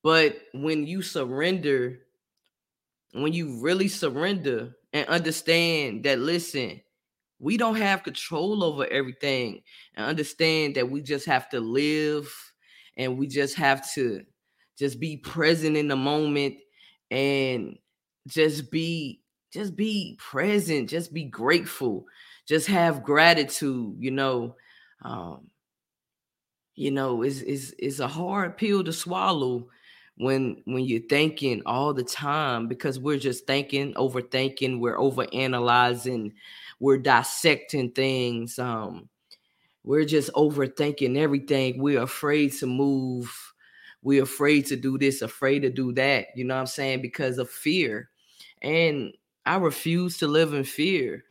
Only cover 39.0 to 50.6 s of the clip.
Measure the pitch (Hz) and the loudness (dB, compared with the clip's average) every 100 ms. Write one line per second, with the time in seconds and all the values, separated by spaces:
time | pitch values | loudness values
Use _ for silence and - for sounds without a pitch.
39 | - _ _ - _ _ _ _ - 147 | -16 _ _ -20 _ _ _ _ 0 2
40 | 147 156 139 - 151 143 135 - 147 147 | 4 2 2 4 4 4 -2 0 -2 2
41 | 131 135 156 139 135 139 131 123 139 135 | 0 4 2 2 2 2 2 0 2 2
42 | 127 - 147 151 143 135 131 127 139 135 | 0 -2 0 2 2 0 -4 0 2 2
43 | 131 123 120 - - _ _ - - - | -2 -4 -8 -12 -20 _ _ -20 -20 -8
44 | - 139 131 - 143 147 135 135 135 135 | 2 4 4 2 4 4 2 -2 -2 2
45 | 139 135 117 - 135 143 135 123 127 123 | 0 0 -8 -2 0 2 0 0 -2 0
46 | 135 131 - 127 127 131 127 - 135 131 | 2 0 -2 -8 -4 -4 -4 -4 -4 -4
47 | 123 - 131 127 123 - 151 180 135 107 | -6 -4 -4 -4 -8 -4 -2 0 0 -4
48 | 127 _ _ _ - _ 139 160 165 143 | -10 _ _ _ -20 _ -2 2 2 0
49 | 117 - _ _ - 185 170 135 165 170 | -6 -12 _ _ -2 2 2 0 0 0
50 | 180 170 151 151 160 147 | 0 -2 2 4 4 0